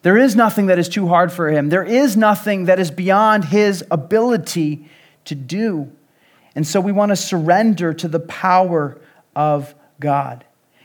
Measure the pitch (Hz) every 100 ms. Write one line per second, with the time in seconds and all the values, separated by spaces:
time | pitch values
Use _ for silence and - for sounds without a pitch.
0 | 175 202 262 208 226 - 196 180 175 208
1 | 175 170 180 175 160 151 143 180 185 233
2 | 285 202 214 202 214 196 180 185 175 143
3 | 185 196 220 214 160 202 208 190 - 165
4 | 131 214 240 226 147 175 151 151 - _
5 | _ _ - 147 127 180 220 170 139 -
6 | _ _ _ _ _ - 151 202 190 202
7 | 208 196 - 180 160 180 226 180 170 160
8 | 170 165 165 - 190 185 185 170 143 123
9 | _ _ _ - 151 147 135 _ _ _
10 | 147 139 135 123 _ _ _ _